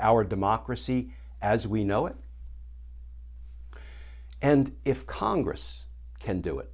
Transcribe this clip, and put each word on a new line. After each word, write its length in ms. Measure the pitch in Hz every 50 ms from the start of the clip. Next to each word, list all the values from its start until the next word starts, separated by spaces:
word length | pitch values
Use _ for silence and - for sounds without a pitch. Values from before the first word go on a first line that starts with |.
our 240 | 110 110 117 113 104
democracy 880 | 92 104 98 98 101 110 117 - - 123 117 - - 127 127 123 - - - - - - -
as 280 | - 104 113 113 101 101
we 160 | 104 110 104
know 220 | 98 101 113 160
it? 100 | 185 - - - - - - - - - - - - - - - - - - - - - - - - - - - - - - - - - - - - - - - - - - - - - -
And 320 | - 139 147 139 135 139 - - -
if 220 | 139 131 - -
Congress 800 | - - - 101 - 202 170 117 - - - - - - - - - - - - - - -
can 220 | - - 95 90
do 180 | - 82 69 67
it, 140 | - -